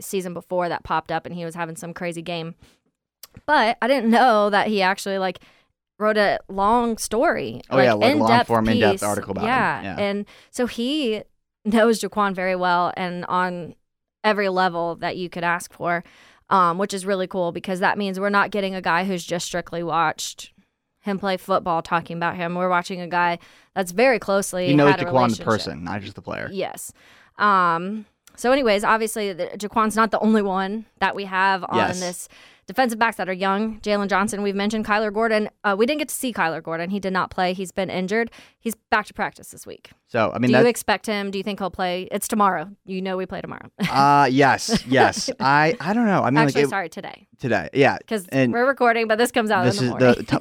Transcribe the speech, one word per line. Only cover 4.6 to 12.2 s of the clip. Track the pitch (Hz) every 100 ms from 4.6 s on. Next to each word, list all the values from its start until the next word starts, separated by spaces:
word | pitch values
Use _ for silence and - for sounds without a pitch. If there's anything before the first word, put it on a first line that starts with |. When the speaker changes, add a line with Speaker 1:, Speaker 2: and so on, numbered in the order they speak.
| 185
Speaker 1:
he | 214
actually, | 185 196 - 196
like, | 190 180 _ _ _ _ _ -
wrote | 214 214
a | 202 131 -
long | 190 196 240 233 220
story, | - 214 320 269 135 120 -
Speaker 2:
Oh, | 135
yeah, | 127
like, | 110 - -
long | 110
Speaker 1:
in-depth | 233 233
Speaker 2:
form, | 117 110
in-depth | 110 107
Speaker 1:
piece. | 98
Speaker 2:
article | 104 101 98
about | 92
him. | 90
Speaker 1:
Yeah. | 254 190 139
Speaker 2:
Yeah. | 98 -
Speaker 1:
And | 202 202 202 - _
so | - 240
he | - 240 311 254 214 - _ _ _ 214
knows | 226 226 220
Jaquan | 190 208